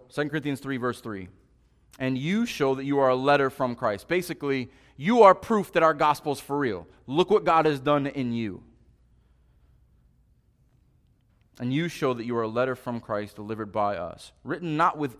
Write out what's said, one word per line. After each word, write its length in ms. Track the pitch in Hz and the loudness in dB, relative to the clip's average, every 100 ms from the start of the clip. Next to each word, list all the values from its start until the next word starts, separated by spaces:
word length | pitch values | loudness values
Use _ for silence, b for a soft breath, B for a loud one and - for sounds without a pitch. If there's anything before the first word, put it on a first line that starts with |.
| - | -10
Second 220 | - 147 | -6 -4
Corinthians 280 | 151 143 135 | -4 -4 -6
three, 180 | 135 131 | -6 -4
verse 220 | 123 117 | -4 -6
three. 300 | 117 98 92 - _ _ _ _ _ - | -8 -10 -12 -20 _ _ _ _ _ -8
"And 180 | 131 131 | -4 -4
you 280 | 151 208 233 | -2 -2 -2
show 300 | - 135 135 | 0 0 0
that 100 | 139 | -2
you 120 | 143 | 2
are 100 | 131 | 2
a 60 | 127 | 2
letter 340 | 139 143 135 | 4 2 2
from 260 | - 127 120 | -2 -4 -2
Christ." 320 | 117 101 - | -4 -4 -4
Basically, 640 | 175 175 160 143 135 120 b b b | -4 -4 -6 -4 -4 -6 b b b
you 260 | 156 240 | 2 8
are 120 | 202 185 | 8 8
proof 380 | - 214 175 | 4 0 0
that 100 | 170 | 2
our 100 | 160 | 4
gospel's 460 | 151 151 143 151 135 | 4 2 2 -2 -6
for 180 | - 143 | -4 -2
real. 300 | 131 90 80 b b | -2 -4 -10 b b
Look 240 | 147 185 | 0 2
what 140 | 208 | 2
God 220 | 180 160 156 | 4 4 4
has 160 | 143 | 2
done 260 | 139 147 139 | 2 0 0
in 240 | 139 123 | -4 -4
you. 320 | 117 110 90 - _ _ _ _ _ _ _ _ _ _ _ _ _ _ _ _ _ _ _ _ _ _ _ _ _ _ _ _ - | -2 -4 -8 -16 _ _ _ _ _ _ _ _ _ _ _ _ _ _ _ _ _ _ _ _ _ _ _ _ _ _ _ _ -8
"And 140 | 123 | -4
you 160 | 139 170 | -2 -2
show 240 | - 139 | -2 -2
that 100 | 120 | -2
you 140 | 117 117 | -4 -4
are 60 | |
a 40 | 110 | -2
letter 300 | 117 131 123 | -2 -2 -4
from 240 | 123 117 | -8 -10
Christ 340 | - 104 104 - | -6 -6 -6 -10
delivered 380 | 107 110 104 | -10 -8 -6
by 240 | 104 104 92 | -2 -2 -2
us, 340 | 85 - - _ 117 | -8 -12 -20 _ -10
written 320 | 147 170 151 | -8 -4 0
not 200 | 180 151 | 0 0
with 200 | 147 - | -6 -6